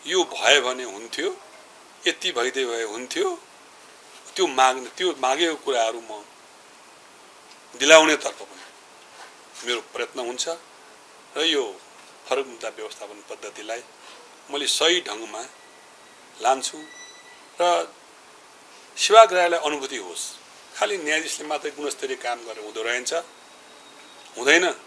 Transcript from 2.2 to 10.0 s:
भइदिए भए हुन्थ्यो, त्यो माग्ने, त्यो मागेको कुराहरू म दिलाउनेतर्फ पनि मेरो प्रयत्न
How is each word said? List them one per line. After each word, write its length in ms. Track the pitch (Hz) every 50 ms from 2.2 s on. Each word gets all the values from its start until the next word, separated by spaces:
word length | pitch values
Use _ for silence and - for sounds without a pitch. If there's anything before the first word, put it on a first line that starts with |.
| - 185
भइदिए 320 | 151 120 120 127 127 135 131
भए 180 | 120 117 117
हुन्थ्यो, 560 | 113 107 104 120 127 127 - 160 196 381 349 330 - - - - - - - - - - - - - - - - - - -
त्यो 100 | - 190
माग्ने, 400 | 165 135 131 131 131 131 135 127
त्यो 280 | 120 - - 185 180 151 135
मागेको 360 | 127 127 135 151 175 170 156
कुराहरू 460 | 139 - 143 131 120 113 113 117 120
म 240 | 113 113 107 104 104 - - - - - - - - - - - - - - - - - - - - - - - - - - - - - -
दिलाउनेतर्फ 640 | 120 131 143 160 160 156 156 151 143 - - - -
पनि 180 | 101 - - - - - - - - - - - - - - - - - - - - - - - -
मेरो 140 | 120 123 113
प्रयत्न 400 | 104 - - 120